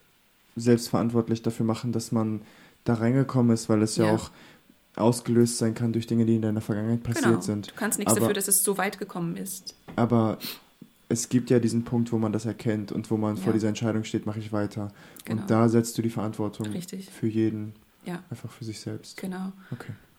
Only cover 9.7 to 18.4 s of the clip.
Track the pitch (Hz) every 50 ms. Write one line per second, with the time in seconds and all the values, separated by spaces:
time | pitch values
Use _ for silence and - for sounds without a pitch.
9.7 | - _ _ - - - 117 110 117 117 110 110 98 - - - - - - _
10.7 | _ - - - _ _ _ - 120 117 - - - 127 120 - 131 120 113 113
11.7 | 113 117 117 - 123 120 117 117 117 113 110 110 101 110 113 117 104 - - 117
12.7 | 107 107 101 98 - - 110 - 113 107 107 107 107 107 - 113 110 110 104 107
13.7 | 104 - 117 113 107 110 107 - - 107 - 107 104 110 107 104 107 104 104 101
14.7 | - 107 101 104 - - - - - - - - 113 113 98 98 113 110 117 117
15.7 | 113 117 117 117 - - 110 113 110 113 101 110 110 - 107 104 - - 113 107
16.7 | 104 92 87 - - 190 190 - - - - 113 107 110 110 110 110 107 107 107
17.7 | 110 - _ _ _ _ - - 175 180 - - 120 117